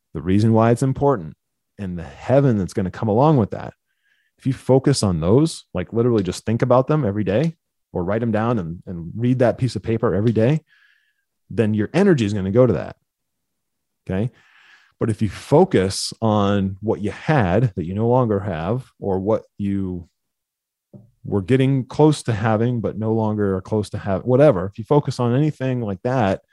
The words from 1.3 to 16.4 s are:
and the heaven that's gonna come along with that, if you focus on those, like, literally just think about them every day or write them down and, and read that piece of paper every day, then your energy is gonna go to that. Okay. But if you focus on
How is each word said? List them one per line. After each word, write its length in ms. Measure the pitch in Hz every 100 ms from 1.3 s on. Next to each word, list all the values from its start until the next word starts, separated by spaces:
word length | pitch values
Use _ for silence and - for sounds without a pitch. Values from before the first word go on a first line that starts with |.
| - _ _ _ -
and 200 | 95 87
the 60 |
heaven 540 | 80 - - 135 139 107
that's 160 | 87
gonna 160 | - 92
come 180 | - 113
along 300 | 104 147 147
with 140 | 98
that, 200 | - - - _ _ _ _ _ _
if 80 | 135
you 60 |
focus 500 | 127 - 131 143 -
on 180 | 101 85
those, 440 | 82 123 160 - -
like, 180 | 92 87
literally 300 | 110 123 113
just 220 | 90 -
think 180 | - 117
about 240 | 127 123 131
them 180 | 156
every 200 | 113 101
day 320 | 95 104 165 - _ _ _
or 120 | 92
write 160 | 87 107
them 100 | 117
down 280 | 107 113 117
and, 240 | 80 87 -
and 260 | 87 82 104
read 220 | 120 127
that 200 | 120 -
piece 160 | 123
of 80 | 107
paper 320 | - 113 117
every 180 | 90 117
day, 280 | 110 117 156 _ _ _ _ _ _ _ _ -
then 220 | 98 107
your 160 | 107 101
energy 300 | 165 202 151
is 100 | 101
gonna 160 | 104 95
go 160 | 107 127
to 80 |
that. 220 | 78 50 - _ _ _ _ _ _ _ _ _ _ -
Okay. 240 | 95 123 _ _ _ _ _ _ -
But 100 | 117
if 120 | -
you 60 | 104
focus 840 | - - 147 185 107 95 - - -
on 560 | 110 107